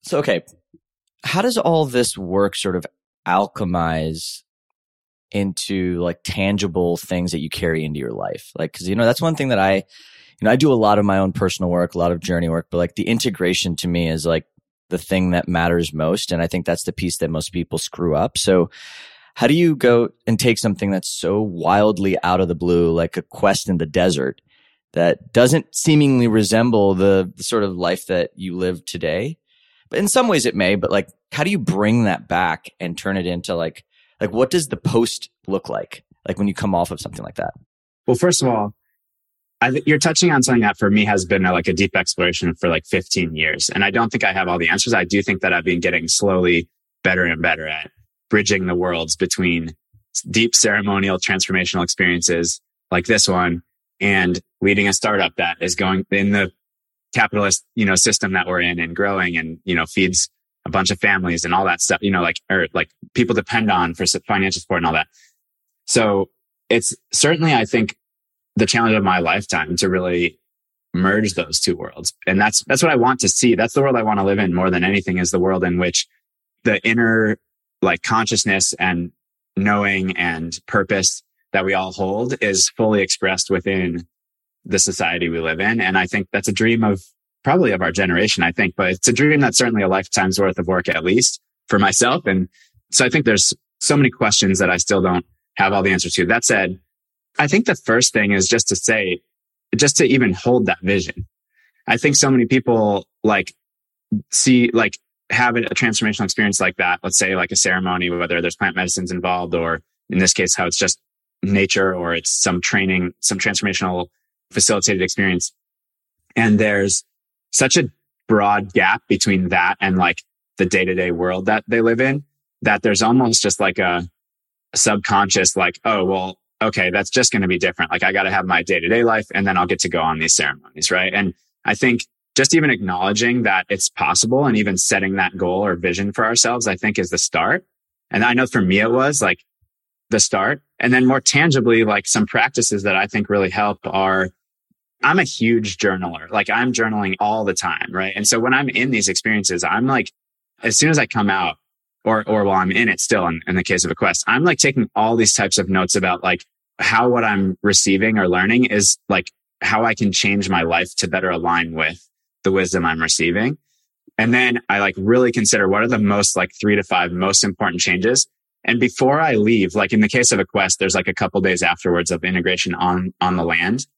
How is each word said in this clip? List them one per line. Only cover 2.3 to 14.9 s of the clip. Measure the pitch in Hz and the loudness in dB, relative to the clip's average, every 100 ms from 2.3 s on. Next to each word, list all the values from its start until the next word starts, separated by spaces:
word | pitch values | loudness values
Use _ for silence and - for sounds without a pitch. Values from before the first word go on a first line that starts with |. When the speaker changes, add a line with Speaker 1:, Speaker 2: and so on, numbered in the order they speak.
| 95 101 - | 2 2 0
Speaker 1:
sort | 98 90 | -4 -4
of | 82 _ _ _ - | -6 _ _ _ 0
alchemize | 90 98 - 95 87 82 80 78 80 - - _ _ _ _ _ _ _ _ _ | 0 0 -4 -2 0 0 -2 -4 -6 -12 -14 _ _ _ _ _ _ _ _ _
into, | 101 98 87 - 98 90 87 | -4 -4 -4 -6 -2 -2 -2
like, | 87 87 | -4 -6
tangible | - - 98 101 98 85 87 85 | -8 -4 -2 0 -2 -2 -2 -2
things | - 92 87 | -4 -4 -4
that | 80 | -6
you | 76 | -8
carry | - 87 80 | -4 -2 -2
into | 78 73 | -4 -6
your | 64 | -8
life? | 53 50 50 - - | -8 -8 -10 -14 -10
Like, | 80 | -10
'cause, | - 90 | -8 -6
you | |
know, | 104 | 0
that's | 113 123 | 2 2
one | 165 156 | -2 -2
thing | 135 | -2
that | 110 | 0
I, | 98 | 2
you | 98 - - - - - _ | 0 -2 -20 -20 -20 -20 _
know, | 107 | 2
I | 127 | 4
do | 151 | 4
a | |
lot | 123 107 104 | 4 4 4
of | |
my | 104 98 | 4 2
own | 95 | 0
personal | - 95 - 90 | 0 -4 -2 -2
work, | 87 87 | 0 -2
a | 87 | -2
lot | 85 | -2
of | 87 | -2
journey | 80 87 85 | -2 -2 -2
work, | 82 - | -4 -4
but, | 87 | -4
like, | 87 | -2
the | - 95 | -4 -2
integration | 117 131 95 90 92 90 82 | -2 -2 -2 -2 -2 -4 -4
to | 90 | -4
me | 85 82 | -2 -2
is, | 80 | -2
like, | 80 82 - _ _ _ | -2 -2 -4 _ _ _
the | _ | _